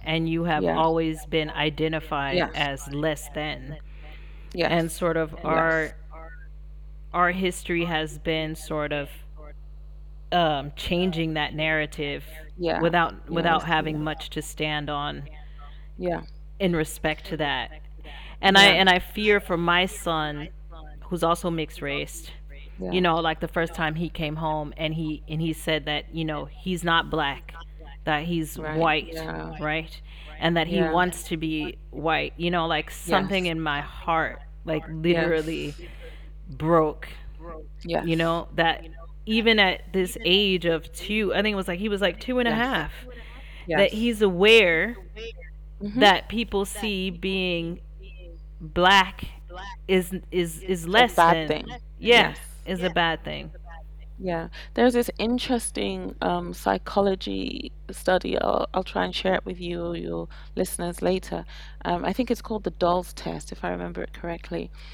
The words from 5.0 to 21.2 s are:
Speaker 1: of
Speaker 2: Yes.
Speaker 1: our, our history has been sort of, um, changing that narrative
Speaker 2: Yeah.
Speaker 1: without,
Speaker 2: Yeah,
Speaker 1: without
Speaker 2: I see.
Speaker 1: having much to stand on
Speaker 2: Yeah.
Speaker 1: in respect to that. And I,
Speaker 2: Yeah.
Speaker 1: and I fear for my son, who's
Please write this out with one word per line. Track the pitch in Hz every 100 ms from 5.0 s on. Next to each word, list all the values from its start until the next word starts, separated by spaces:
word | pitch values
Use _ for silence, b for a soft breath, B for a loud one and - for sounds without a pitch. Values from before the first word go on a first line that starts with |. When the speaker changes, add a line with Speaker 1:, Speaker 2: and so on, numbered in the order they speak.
| 175 165
Speaker 1:
of | 160
Speaker 2:
Yes. | 151
Speaker 1:
our, | 156 160 165 160 151 - - 156 160 - - - - - - - -
our | 175 175
history | 185 185 180 - 170 170
has | 160 156 151
been | - 160 156
sort | 151 - 156 147
of, | 147 143 - - - - - - - - - - - -
um, | 175 165 143 143 -
changing | - 175 185 165 160
that | 156 147
narrative | 151 156 156 151 - 143 143 - - 160 -
Speaker 2:
Yeah. | 170 -
Speaker 1:
without, | 170 170 165 - -
Speaker 2:
Yeah, |
Speaker 1:
without | 170 170 160
Speaker 2:
I | 156
see. |
Speaker 1:
having | 160 156 151
much | 151 151 -
to | 156
stand | - - 156 151 147
on | 147 147 143 143 b b b b b b -
Speaker 2:
Yeah. | 180 165 160 - - -
Speaker 1:
in | 190 170
respect | 156 - 156 151 -
to | 151
that. | 147 135 117 151 - - B B B B
And | 196 196
I, | 202
Speaker 2:
Yeah. |
Speaker 1:
and | 175 190
I | 180
fear | - - 214 208
for | 202 175
my | 170 175 185
son, | - 170 160 151 147 156 - - 165 156 -
who's | - 175